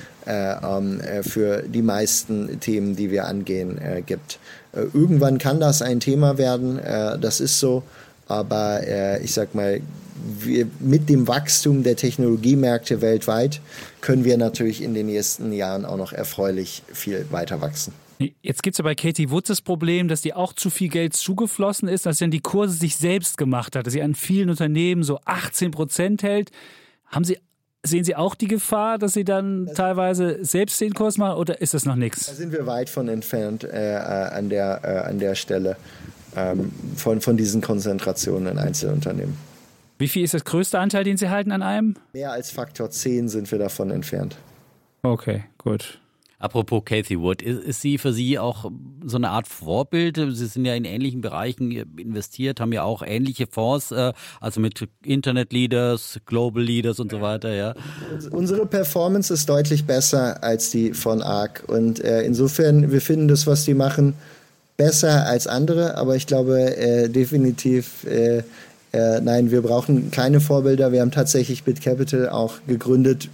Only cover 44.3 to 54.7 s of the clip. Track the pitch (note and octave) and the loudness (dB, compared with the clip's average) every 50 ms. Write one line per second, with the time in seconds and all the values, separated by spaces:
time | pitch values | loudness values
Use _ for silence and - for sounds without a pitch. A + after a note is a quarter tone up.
44.3 | - - - - - - _ _ _ _ _ _ _ _ - B2+ A#2+ - - A2+ | -8 -14 -20 -20 -20 -20 _ _ _ _ _ _ _ _ 0 0 0 0 -2 -4
45.3 | G#2 G#2 G2+ - _ _ - A#2 G#2+ G#2 - - - - _ _ _ _ _ _ | -4 -4 -6 -10 _ _ -4 -2 -2 -2 -4 -10 -16 -20 _ _ _ _ _ _
46.3 | _ - - G2+ - A#2 A2+ - A#2 G#2+ - - A2+ G#2+ G2 - G2 E2+ E2+ F2+ | _ -10 -8 -4 -2 -2 0 0 0 -2 0 0 -2 0 0 0 -2 0 0 0
47.3 | F#2 - - A#2 B2 A2 - D3+ A#2+ - - C#3+ C#3+ C3+ - C#3 A#2 A2+ B2 B2+ | 0 0 -2 -6 -6 -6 -4 -6 -6 -2 -2 -2 -2 0 0 -2 -2 0 0 0
48.3 | C#3+ A#2+ G#2+ B2 A2+ G#2+ G#2+ G2 - - - C3 C3+ C#3 F3 B2+ A2+ B2 A#2+ F2 | 0 0 -2 -4 -4 -6 -8 -12 -12 -12 -16 -18 -18 -14 -8 -4 -2 0 0 0
49.3 | G2 A2+ A#2+ - - - - D#2 F2 A2+ C#3+ - - E3+ E3+ E3+ D3+ D#3+ D3+ C#3 | 0 -2 -4 -6 -12 -10 -4 -2 -2 -2 -2 0 0 0 0 0 0 -2 -2 -2
50.3 | B2 A2+ B2 A2 - C3 B2+ B2+ A#2+ A#2+ A#2 E2+ F#2+ B2 C3+ C3+ B2 B2+ A2+ G#2 | -2 -4 -6 -4 -2 -2 -2 0 0 -2 -4 -4 -4 -4 -4 -4 -4 -4 -6 -6
51.3 | D2 D#2+ G#2+ B2+ B2 - C3 A#2+ A#2+ A#2 A2 D#2 D#2 D#2+ F2+ A2+ A2 G#2 G2+ - | -6 -4 -4 -4 -4 -4 -4 -4 -4 -6 -8 -10 -12 -14 -10 -8 -6 -6 -8 -8
52.3 | - - C3 C3+ C3 - A#2 A2+ A2+ G2+ D2+ G2+ A2+ G2+ - - G#2 A#2 C3 C3+ | -8 -6 -4 -4 -2 -2 -2 -2 -2 -2 -2 -2 -4 -4 -6 -4 -2 -2 -2 -2
53.3 | B2+ - B2 - - A2 A2 A#2+ C#3 C#3+ - - A#2 B2 B2+ B2+ B2 - - - | -2 -4 -6 -4 -2 -2 0 0 0 -2 -2 -4 -2 -2 -2 -2 -2 -6 -14 -20
54.3 | - - - A2+ - A2 A2 A2 | -14 -8 -8 -6 -2 0 -2 -2